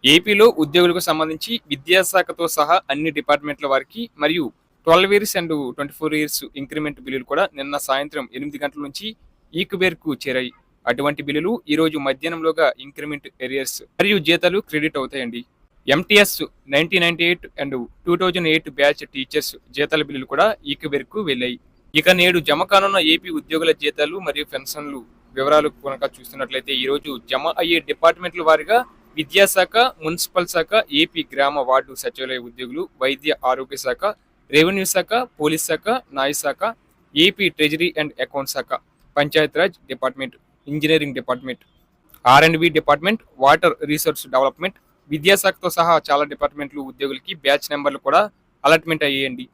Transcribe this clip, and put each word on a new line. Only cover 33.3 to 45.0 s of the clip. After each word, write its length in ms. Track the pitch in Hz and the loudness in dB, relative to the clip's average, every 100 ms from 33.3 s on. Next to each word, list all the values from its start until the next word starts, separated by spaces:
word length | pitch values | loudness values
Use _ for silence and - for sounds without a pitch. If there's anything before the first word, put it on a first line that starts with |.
| 143 127 | -2 -2
ఆరోగ్య 280 | 131 131 139 | -2 -6 -8
శాఖ, 180 | 131 123 202 214 _ _ _ | -6 -4 -4 -6 _ _ _
రెవెన్యూ 340 | 143 170 196 190 | 2 4 0 -2
శాఖ, 200 | 190 180 226 254 - | -2 -2 -4 -4 -4
పోలీస్ 260 | 151 156 - | -2 -2 -4
శాఖ, 160 | 156 208 247 _ 139 | -4 -2 -4 _ -4
న్యాయ 180 | 135 147 | -4 -2
శాఖ, 180 | 143 135 208 233 _ _ _ | -6 -4 -6 -6 _ _ _
ఏపీ 320 | 143 180 202 185 - | 2 4 4 -4 0
ట్రెజరీ 320 | 151 156 180 156 | -2 0 -2 -2
and 100 | 151 - | -6 -6
అకౌంట్ 280 | 131 139 135 | -6 -6 -6
శాఖ, 140 | 139 - 131 _ _ _ | -8 -6 -8 _ _ _
పంచాయతీరాజ్ 640 | - 147 160 151 160 185 - _ | -2 0 2 0 0 0 -2 _
డిపార్ట్‌మెంట్, 460 | 123 131 135 131 _ _ _ - | -6 -6 -4 -12 _ _ _ -10
ఇంజనీరింగ్ 500 | 151 151 160 143 127 | -4 2 2 0 -8
డిపార్ట్‌మెంట్, 440 | 120 123 131 120 _ _ _ _ _ - | -6 -6 -6 -14 _ _ _ _ _ 0
ఆర్ 200 | 123 135 160 | 6 8 8
అండ్ 120 | 160 | 6
బి 60 | 170 147 | 2 2
డిపార్ట్‌మెంట్, 420 | - 143 180 226 _ - | 2 2 2 -2 _ 2
వాటర్ 320 | 135 160 170 - 147 | 4 6 4 0 -4
రీసోర్స్ 340 | 151 160 - 131 | 0 0 -4 -2
డెవలప్‌మెంట్, 440 | 127 135 - 180 _ _ _ | 0 0 -2 -8 _ _ _